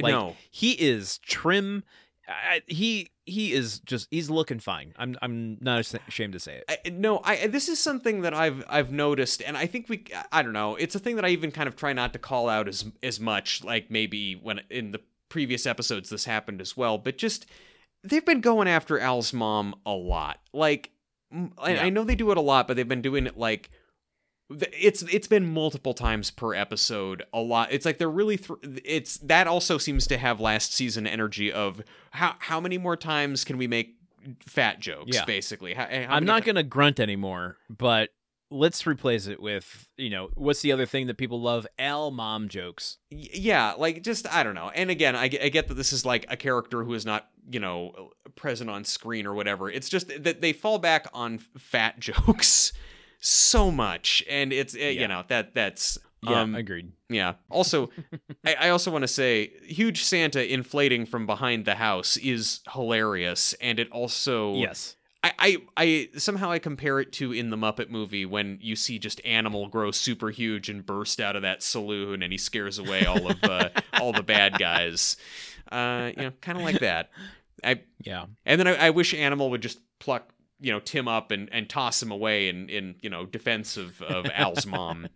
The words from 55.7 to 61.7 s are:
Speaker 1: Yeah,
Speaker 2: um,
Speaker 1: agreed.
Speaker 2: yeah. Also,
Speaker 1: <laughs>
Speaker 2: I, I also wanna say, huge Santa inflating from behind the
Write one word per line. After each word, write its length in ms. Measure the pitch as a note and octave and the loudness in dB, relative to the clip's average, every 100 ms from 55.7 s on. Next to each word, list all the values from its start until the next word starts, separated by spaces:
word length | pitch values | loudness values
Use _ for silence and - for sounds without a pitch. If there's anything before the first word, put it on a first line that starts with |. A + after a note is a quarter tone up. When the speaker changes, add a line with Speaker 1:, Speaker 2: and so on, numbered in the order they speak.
| - - - - _ | 0 -4 -4 -10 _
Speaker 1:
Yeah, 200 | A#2+ A#2 | 0 2
Speaker 2:
um, 120 | A2 A#2 | 2 -2
Speaker 1:
agreed. 360 | G2+ F2 F2 - - | -6 -8 -10 -18 -4
Speaker 2:
yeah. 240 | A2+ F2+ F2 _ | 0 0 -2 _
Also, 400 | F3+ F#3 D#3 A#2+ - - D#3+ | 2 4 2 0 -6 -16 -16
Speaker 1:
<laughs> 280 | - - D#3+ | -16 -4 0
Speaker 2:
I, 80 | C#3 | 4
I 140 | E3+ | 4
also 220 | F3 F3+ | 4 2
wanna 160 | D#3 B2+ | 0 0
say, 440 | - B2+ A2 - - G2 | 2 4 2 0 -8 -10
huge 380 | D#3 A3+ D#3+ | 0 0 2
Santa 420 | - F3+ D#3 C#3 G#2+ | 0 2 2 0 0
inflating 540 | C3 - D3 C#3 A#2+ A2+ | -2 0 2 4 4 0
from 180 | A#2+ G#2+ | -4 -2
behind 400 | G2+ B2+ A2+ | 0 0 0
the 100 | G#2 | 0